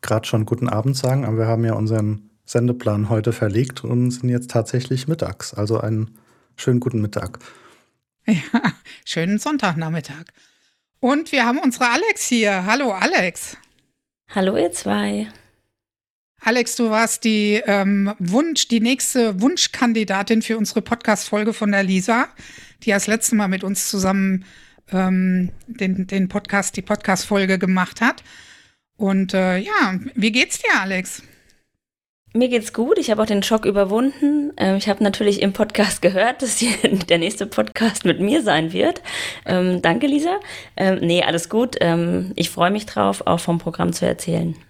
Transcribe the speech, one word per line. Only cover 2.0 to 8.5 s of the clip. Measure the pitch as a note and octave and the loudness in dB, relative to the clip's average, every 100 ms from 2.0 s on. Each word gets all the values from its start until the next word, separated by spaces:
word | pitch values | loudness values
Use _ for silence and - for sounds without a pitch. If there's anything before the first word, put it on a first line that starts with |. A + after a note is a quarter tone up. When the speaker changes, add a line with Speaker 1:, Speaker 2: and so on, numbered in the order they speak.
| G#2+ G#2 - _ _ | 0 -4 -8 _ _
Speaker 1:
Sendeplan | A#2+ A#2+ B2 - G#2 G#2 | 0 0 0 0 0 0
heute | A2+ A2 | 0 0
verlegt | A2+ G#2+ G2+ C3 - | 0 0 0 -2 -4
und | A#2 B2 B2 | -4 0 0
sind | B2 B2 | 0 -2
jetzt | B2 B2 | -2 0
tatsächlich | A#2+ A2 B2+ B2+ C3 C3 | -2 0 -4 -2 -4 -2
mittags. | D#3+ - G2 - | -4 -4 -6 -12
Also | - G#2 A2+ | -6 -2 0
einen | A2 A2 A2 - _ _ _ - | 0 -2 -4 -8 _ _ _ -6
schönen | - B2 | 0 2
guten | B2 A#2 | 2 -2
Mittag. | G#2 - - - | -2 -4 -8 -12
Speaker 2:
<laughs> | - - - _ _ _ _ _ - | -20 -20 -20 _ _ _ _ _ 0
Ja, | F#3+ - | 0 2